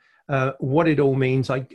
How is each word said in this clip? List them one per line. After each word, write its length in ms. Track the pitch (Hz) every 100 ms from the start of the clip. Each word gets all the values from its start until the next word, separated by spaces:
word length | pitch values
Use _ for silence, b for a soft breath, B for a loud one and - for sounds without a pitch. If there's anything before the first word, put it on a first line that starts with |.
| b b -
uh, 260 | 135 131 -
what 300 | 135 147 165
it 120 | 147
all 140 | 139
means. 380 | 135 131 131 123
I, 160 | 135 131